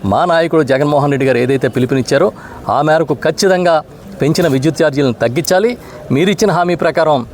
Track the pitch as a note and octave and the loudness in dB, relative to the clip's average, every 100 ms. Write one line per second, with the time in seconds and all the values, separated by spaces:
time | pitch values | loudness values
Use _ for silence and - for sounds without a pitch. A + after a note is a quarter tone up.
0 | G2 G#2+ F3 E3 E3 E3 C3+ C3+ D3 D3 | 0 0 2 0 2 2 2 2 2 2
1 | C#3+ C#3 C3 A#2+ B2 C3+ B2+ C3 B2 C3+ | 0 0 0 2 0 0 0 -2 0 0
2 | B2 C#3+ G3 - - - - A#2 D3+ D#3 | 0 2 0 -2 -18 -14 -4 -2 2 0
3 | D3+ B2+ D#3 E3 G3 F#3 F3 D#3+ D3+ - | 0 -2 -2 0 0 2 2 0 -2 -20
4 | - - D3 D#3+ E3+ C3+ D3 - D#3 C#3 | -20 -4 -2 0 0 0 -2 0 0 2
5 | C#3 A2+ A#2 C3 D#3+ F3+ A3+ A#3+ - - | -2 0 -2 -2 0 2 0 -4 -14 -20
6 | - C3 F#3+ G3+ G#3 E3+ F3 F3 E3+ D3 | -4 0 0 2 0 2 0 0 0 0
7 | D#3 C#3 A2+ | 2 0 -2